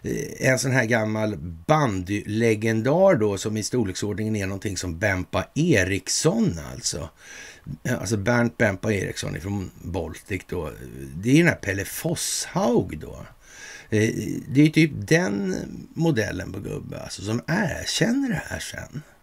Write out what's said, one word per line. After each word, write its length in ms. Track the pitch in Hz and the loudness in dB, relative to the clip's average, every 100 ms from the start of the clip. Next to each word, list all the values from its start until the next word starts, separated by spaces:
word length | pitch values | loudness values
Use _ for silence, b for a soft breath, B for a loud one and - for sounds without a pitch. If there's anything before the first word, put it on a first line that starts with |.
eh, 460 | - 113 - - 135 | -4 -4 -6 0 2
en 80 | 127 | 2
sån 140 | 135 | 2
här 120 | 131 | 2
gammal 520 | 117 117 110 110 107 92 85 82 - | 2 2 2 0 -2 -2 -8 -8 2
bandylegendar 1500 | 156 139 95 90 101 - 107 117 107 113 113 120 160 196 | 4 4 0 -2 -4 -2 2 4 4 2 2 2 6 6
då, 240 | 156 107 98 | 6 2 0
som 180 | 113 107 | -2 -4
i 60 | |
storleksordningen 720 | 104 123 101 90 104 104 110 107 | -2 0 0 -2 -4 -2 -2 -2
är 100 | 95 | -2
någonting 300 | 98 107 92 | -4 -4 -4
som 220 | 92 82 | -6 0
Bempa 460 | 104 92 90 98 - | 0 0 0 -2 -2
Eriksson 1040 | 135 170 113 92 98 - - 151 226 202 82 62 | 0 4 4 4 0 -2 0 2 2 0 0 -10
alltså. 380 | 64 - - - B B B B B - - - | -6 -6 -6 -8 B B B B B -12 -6 -2
Alltså 280 | 123 107 110 | -2 0 0
Bernt 400 | 95 120 120 - | 2 2 2 2
Bempa 360 | 113 98 110 | 0 2 0
Eriksson 440 | 101 92 - 101 95 | 0 -2 -4 -6 -6
ifrån 340 | 95 101 87 - | -4 -4 -6 -10
Baltic 600 | 90 87 82 - - 95 - | -6 -4 -6 -10 -8 -8 -4
då. 220 | 90 78 53 64 62 67 | -6 -6 -10 -14 -12 -12
Det 160 | 73 110 | -4 4
är 40 | |
ju 40 | 143 | 6
den 100 | 170 | 6
här 60 | |
Pelle 300 | 107 - 98 | 2 -2 -4
Fosshaug 1120 | 95 - 160 170 - - - - 214 233 90 80 | -4 -4 -4 -2 -4 -4 -2 0 2 2 0 -6
då. 280 | - 62 - - B B B B B | -10 -12 -16 -18 B B B B B
Eh, 220 | 107 110 - 101 87 - | 2 2 0 -4 -6 0
det 120 | 131 | 6
är 80 | 156 | 6
typ 220 | 156 160 | 6 4
den 600 | 110 101 160 185 202 190 - - - - | 2 2 2 4 -2 -2 -4 -6 -10 -12
modellen 580 | - 165 135 101 92 92 | 0 2 2 0 -4 -6
på 80 | 101 | -8
gubbe, 400 | 101 101 - - | -6 -8 -8 -10
alltså, 220 | - - | -10 -8
som 200 | 95 117 - | -4 -4 -2
erkänner 840 | 175 190 - - - 226 262 277 | -2 -2 -4 -4 0 2 2 0
det 140 | 170 - | -2 -4
här 120 | 90 | -8
sen. 440 | - - - - - - | -8 -10 -12 -14 -14 -20